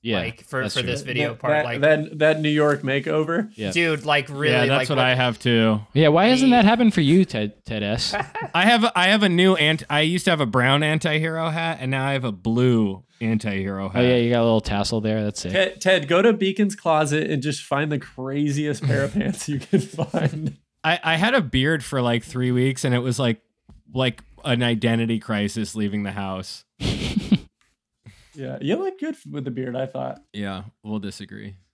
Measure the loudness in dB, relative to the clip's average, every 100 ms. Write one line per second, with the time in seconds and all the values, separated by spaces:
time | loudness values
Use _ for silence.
0 | -2 -4 -4 -10 -8 -6 -4 -4 -4 -6
1 | -6 -2 -2 -2 -2 0 0 0 4 2
2 | 0 0 2 2 2 2 2 2 0 -2
3 | 0 -2 0 -2 -4 -6 -4 0 0 -2
4 | 0 0 0 -2 0 2 2 0 0 2
5 | 2 2 0 0 2 4 4 2 -2 2
6 | 4 6 4 4 6 6 6 6 4 4
7 | 4 4 4 0 -4 -6 -8 -4 -2 -2
8 | -2 -6 -8 -8 -4 2 4 4 2 2
9 | 2 4 4 4 4 4 2 0 -2 0
10 | 2 2 0 0 2 2 4 4 2 0
11 | 0 -2 -2 -4 -4 -4 -4 -6 -4 -4
12 | -2 -2 -4 -6 -2 2 4 4 2 -2
13 | -14 _ -2 -2 -2 -4 -4 -4 -4 0
14 | 2 2 2 2 2 2 0 -4 -2 -2
15 | -2 -2 -4 -6 -4 -2 -2 -2 0 0
16 | 2 2 4 2 0 0 -2 -2 0 0
17 | 2 0 -2 -2 -4 -6 -4 -2 -2 -4
18 | -8 -12 -8 -2 -2 -2 -4 -4 -2 0
19 | -2 -2 -4 -4 -6 -8 0 0 0 -8
20 | -4 -2 -2 -4 -8 -10 _ _ -2 0
21 | 0 0 2 0 0 0 2 0 -2 -2
22 | 0 0 -2 -4 0 2 0 0 0 0
23 | 0 0 0 -2 _ _ _ -20 _ -2
24 | -2 -2 -18 -12 -2 0 2 0 0 0
25 | 0 -2 -2 -2 -2 -4 -6 -4 -4 -2
26 | -6 -6 -8 -8 -10 -16 _ _ -6 -4
27 | -4 -4 0 -2 -2 _ _ _ _ _
28 | -20 _ _ -14 -12 -8 -4 -2 -4 -6
29 | -10 -10 -12 -10 -8 -8 -8 -6 -6 -8
30 | -10 -10 _ -10 -8 -8 -12 _ -8 -8
31 | -8 -14 -16 -16 -16 -18 _